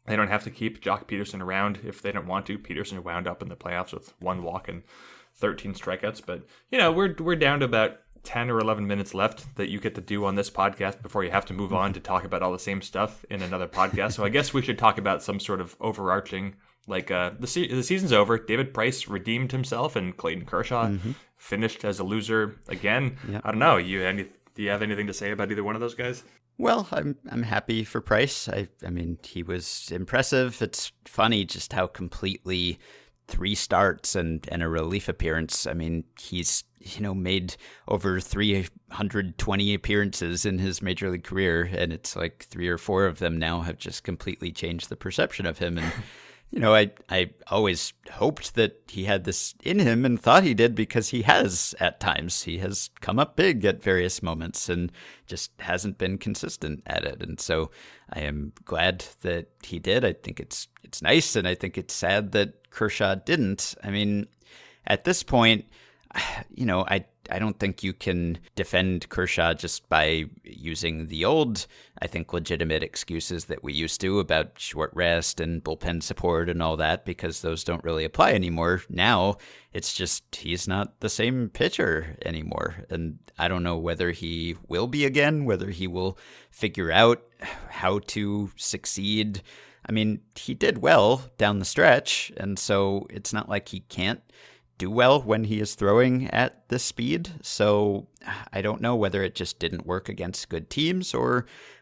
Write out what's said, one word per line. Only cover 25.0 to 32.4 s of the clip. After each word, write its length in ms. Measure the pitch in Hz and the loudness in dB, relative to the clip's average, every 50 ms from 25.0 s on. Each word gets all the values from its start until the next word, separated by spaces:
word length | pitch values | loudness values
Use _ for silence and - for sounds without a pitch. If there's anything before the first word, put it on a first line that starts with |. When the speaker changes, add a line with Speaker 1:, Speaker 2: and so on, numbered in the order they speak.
| 104 101 | -4 -4
Speaker 1:
to 60 | 92 | -6
say 180 | - 104 101 | -6 -6 -6
about 200 | 104 101 101 98 | -4 -2 -2 -2
either 120 | 107 104 98 | -2 -2 -2
one 120 | 104 110 | -2 -4
of 60 | 113 | -4
those 120 | 120 117 117 | -4 -6 -6
guys? 280 | - 123 123 123 - - - _ _ _ _ _ - | -6 -6 -6 -6 -8 -12 -20 _ _ _ _ _ -2
Speaker 2:
Well, 320 | - - 233 233 196 - | 0 2 2 2 0 -4
I'm, 240 | - - 151 147 139 - - - | -4 -4 -4 -4 -6 -8 -10 -8
I'm 120 | 120 120 117 | -6 -4 -2
happy 420 | 110 107 104 - - 113 110 107 | 0 -2 -2 0 0 -2 -2 -2
for 160 | - - 113 | -2 -4 -4
Price. 480 | - - 131 110 131 139 - - - - | 0 2 4 4 4 2 0 -4 -6 -4
I, 180 | 95 101 101 - _ _ - | -4 -4 -4 -6 _ _ -10
I 40 | 87 | -6
mean, 280 | 87 87 85 85 85 - - | -6 -4 -4 -4 -6 -8 -10
he 200 | - - 90 85 | -12 -10 -8 -6
was 440 | 87 90 90 87 - - - - - 90 | -6 -6 -6 -6 -6 -8 -10 -8 -6 -6
impressive. 680 | 90 92 - - 131 127 - 143 131 127 123 120 - | -6 -4 0 2 2 2 4 4 2 2 2 0 -4
It's 300 | 117 - - - - - - _ - | -4 -4 -4 -4 -8 -8 -10 _ -20
funny 400 | - - - 104 117 117 104 95 | -6 0 4 4 4 4 4 0
just 260 | - - - - - | 0 -4 -8 -8 -6
how 160 | - 92 92 90 | -2 0 0 -2
completely 920 | - - 90 87 - - - 98 98 - | -2 -6 -8 -8 -8 -4 -4 -4 -6 -6